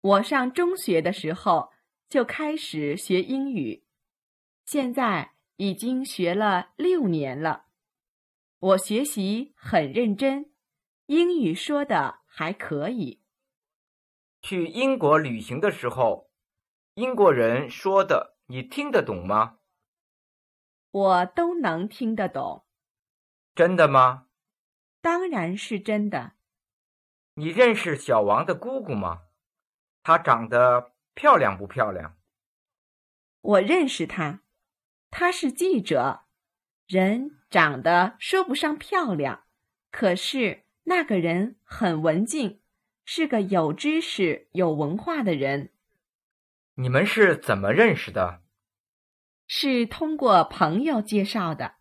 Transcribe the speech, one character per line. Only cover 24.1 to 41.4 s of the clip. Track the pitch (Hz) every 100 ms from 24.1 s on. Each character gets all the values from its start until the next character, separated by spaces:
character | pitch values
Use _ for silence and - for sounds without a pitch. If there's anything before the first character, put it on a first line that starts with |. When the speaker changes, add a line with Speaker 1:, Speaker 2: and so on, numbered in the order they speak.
| 131 _ _ _ _ _ _ _ _
Speaker 1:
当 | 330 339 370
然 | 254 170 196
是 | - 208
真 | 202 208 208
的。 | 175 120 _ _ _ _ _ _ _ _ _ _
Speaker 2:
你 | - 156
认 | 170 240
识 | 226 175 147
小 | - 113
王 | 101 110
的 | 160
姑 | 175 233 262
姑 | 202
吗？ | 110 90 85 _ _ _ _ _ _ _ _
她 | - 165
长 | 165 117 113
得 | 120 123 123 123 _ _
漂 | - 302 233
亮 | 120 95
不 | 98
漂 | - 107
亮？ | 92 80 _ _ _ _ _ _ _ _ _ _ _ _ _
Speaker 1:
我 | 180 202
认 | 202 359 277
识 | - 165
她， | - 156 185 _ _ _ _ _ _ _
她 | - 359
是 | 359 285
记 | - 370 294
者， | 185 143 127 - _ _ _ _ _ _ _
人 | 185 185 226 277 - _
长 | 190 156 131
得 | 160 175 185 -
说 | - 381
不 | 370
上 | 285 311 302
漂 | - 392 294
亮， | 170 135 - _ _ _ _ _
可 | - 214 180
是 | - 277 214 - _ _
那 | - 359
个 | 302 196
人 | 165 175